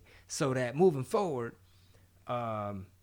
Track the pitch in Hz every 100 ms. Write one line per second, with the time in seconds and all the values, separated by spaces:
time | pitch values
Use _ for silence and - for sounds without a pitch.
0 | - - - - 143 131 123 139 190 135
1 | 127 220 185 127 117 - - - - -
2 | - - - 120 117 107 104 98 92 -